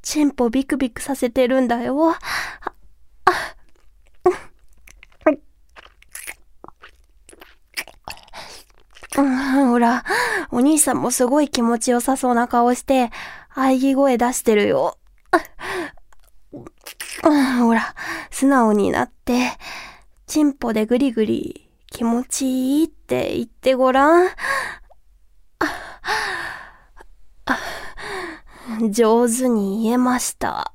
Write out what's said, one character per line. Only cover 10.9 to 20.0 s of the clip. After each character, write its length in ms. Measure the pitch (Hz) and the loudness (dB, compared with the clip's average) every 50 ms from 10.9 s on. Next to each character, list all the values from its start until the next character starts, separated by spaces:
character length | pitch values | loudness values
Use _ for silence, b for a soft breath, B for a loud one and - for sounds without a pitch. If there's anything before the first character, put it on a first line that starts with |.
| 247 | 0
ん 80 | 262 | -2
も 100 | 254 247 | -2 -2
す 140 | 240 - 254 | 0 0 0
ご 160 | 240 262 302 | 2 4 2
い 80 | 302 277 | 2 2
気 120 | - - | 0 0
持 160 | 233 233 233 233 | 0 0 0 0
ち 120 | - - | 0 0
よ 80 | 240 240 | 0 0
さ 160 | 233 - 262 | 2 0 -2
そ 160 | 262 - 247 | 0 0 0
う 40 | 247 | 2
な 120 | 233 240 247 | 2 0 0
顔 260 | - 240 240 240 247 | 2 2 2 2 2
し 100 | 247 - | 0 0
て、 280 | - 277 262 247 226 B B B B B B B B - | 0 2 2 2 0 B B B B B B B B -6
喘 240 | - 262 269 262 254 | 0 2 2 2 4
ぎ 180 | 262 277 269 | 2 2 2
声 220 | 262 277 277 254 226 | 4 4 4 4 2
出 160 | 240 240 254 | 2 0 0
し 80 | - - | 0 2
て 120 | - 220 | 2 4
る 120 | 208 208 208 | 4 4 2
よ。 300 | 180 131 143 175 - _ _ - _ _ _ _ - 349 - - - B B B 392 381 330 B B - - - - - - _ _ - - _ - 294 - - _ _ _ - - _ - - - - - | 2 0 0 -2 -4 _ _ -20 _ _ _ _ 0 0 0 -2 -16 B B B -8 -8 -8 B B -18 -20 -20 -20 -20 -20 _ _ -20 -20 _ -18 -18 -18 -18 _ _ _ -20 -18 _ -16 -16 -14 0 2
う 60 | 320 | 2
ん、 280 | 302 285 269 262 254 240 240 | 4 4 2 2 2 2 2
ほ 80 | 226 233 | 2 2
ら、 220 | 226 220 B B B B B 330 330 B B | 2 0 B B B B B -10 -10 B B
素 140 | - - 262 | -6 0 2
直 260 | 269 277 262 233 220 214 | 4 4 4 4 4 4
に 180 | 208 196 185 | 2 2 2
な 120 | - 87 247 | 0 0 -2
っ 80 | - | -4
て、 400 | - _ _ - 247 247 254 247 B B B B B B B B B B | -6 _ _ -2 0 0 0 -2 B B B B B B B B B B